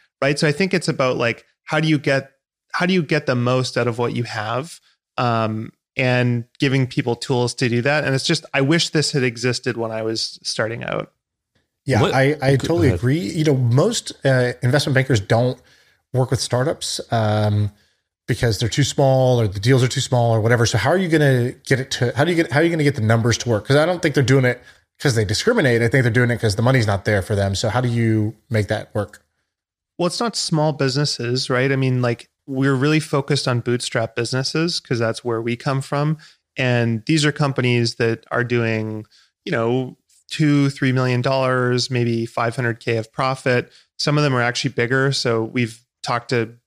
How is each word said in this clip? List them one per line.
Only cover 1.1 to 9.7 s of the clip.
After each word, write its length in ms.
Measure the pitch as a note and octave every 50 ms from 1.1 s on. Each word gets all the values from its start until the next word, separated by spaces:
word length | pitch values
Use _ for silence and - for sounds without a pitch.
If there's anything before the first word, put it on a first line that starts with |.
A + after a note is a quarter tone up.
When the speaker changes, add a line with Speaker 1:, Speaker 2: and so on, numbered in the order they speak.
| B2
Speaker 1:
like, 280 | C#3 B2+ A#2 A#2 - - _ _ _ _
how 180 | - D#3 D#3
do 60 | D#3+ D#3+
you 100 | D#3 C3+
get, 320 | - D3 C3+ C3+ C3 - _ _ _ _ _ _ _ _
how 140 | - - F3+
do 80 | F3+ F#3+
you 100 | F#3 D3+
get 220 | - D#3+ D3 D3+
the 100 | - B2+
most 420 | B2 A#2+ B2 B2+ B2+ B2+ B2+ -
out 100 | B2+ A#2+
of 100 | A#2+ A2
what 180 | A#2+ A#2+ A#2+ -
you 80 | A#2+ A#2+
have? 560 | - - A2+ G#2 A2 A#2 B2+ D3+ F3 - - _ _ _ _ _ _ _
Um, 560 | - B2+ A#2+ A#2 A2+ A2+ A2 A2 A2 A2+ - - _ _ _ _
and 480 | - C3 B2+ B2+ B2 B2 B2 A#2+ A#2 A#2 - _ -
giving 280 | D3 C3+ C3 C3+ C3
people 300 | B2 - - - A#2+ A#2
tools 360 | - - - C3+ B2 A#2+ A#2 -
to 120 | - C3+
do 140 | A#2 A#2 A#2+
that. 240 | A2+ C#3 D3 D3+ -
And 100 | C3+ C3+
it's 100 | C3 -
just, 200 | - E3 - - - -
I 80 | C#3
wish 280 | C3+ C3+ E3 E3+ - -
this 220 | - D#3 C#3+ -
had 120 | - C#3+ B2
existed 520 | B2+ A2+ A#2 A#2 B2+ A#2+ - - B2+